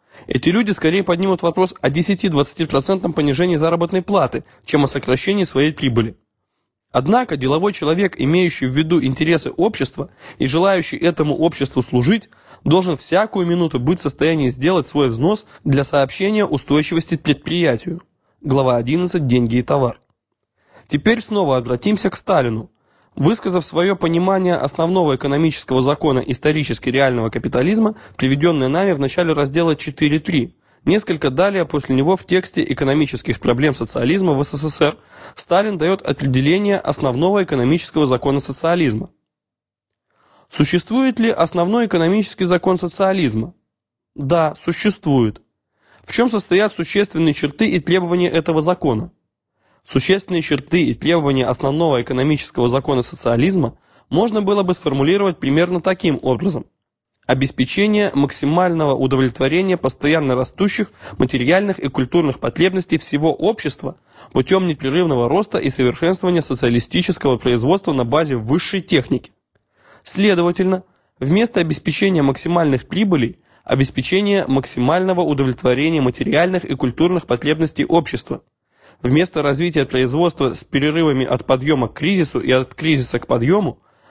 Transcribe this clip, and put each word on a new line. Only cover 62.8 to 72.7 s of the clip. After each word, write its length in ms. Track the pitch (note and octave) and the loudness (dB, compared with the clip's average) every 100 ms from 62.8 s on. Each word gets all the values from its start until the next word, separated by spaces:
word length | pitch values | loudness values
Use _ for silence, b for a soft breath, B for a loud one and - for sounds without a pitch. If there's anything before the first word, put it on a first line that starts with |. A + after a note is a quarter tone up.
| - D#3+ | -2 -4
всего 340 | - C#3+ D#3+ | -2 -2 0
общества 640 | - F#3+ A3 D3+ - C#3+ - B B B | 0 -2 -2 -4 -6 -10 -12 B B B
путём 340 | - B2+ F#3+ F#3 | -2 2 2 0
непрерывного 640 | D3 C3+ D#3+ E3+ B2+ A#2+ | -2 -2 0 2 2 2
роста 300 | F3 G#3 - | 0 0 -2
и 120 | C3+ | -2
совершенствования 720 | - B2 A#2 E3 F#3 F#3 F3 | 0 0 2 0 0 0 0
социалистического 960 | - C#3 B2 A#2+ - F3 F3+ E3+ C#3+ B2 | -2 -2 0 0 0 -2 -2 0 0 2
производства 560 | C3 A#2+ B2+ G3 - | 2 2 2 0 0
на 120 | C3+ | -2
базе 300 | A#2 D3 D#3 | 0 0 0
высшей 460 | B2 A2 E3+ - G3 | -2 0 -2 -2 -6
техники. 500 | - D#3 - C3 - _ _ _ _ b b b | 0 0 0 -4 -6 _ _ _ _ b b b
Следовательно, 800 | - - G#3 F3 E3+ E3+ F#3 F#3 - _ _ - | -10 0 2 4 2 2 0 0 -4 _ _ -6
вместо 400 | C3 F#3+ A#3 G3+ | 0 2 2 0
обеспечения 640 | D#3+ D3 - - G3 E3+ | -2 -2 -4 0 2 2
максимальных 640 | C#3 C3 E3 F3 D#3 | 2 0 0 0 2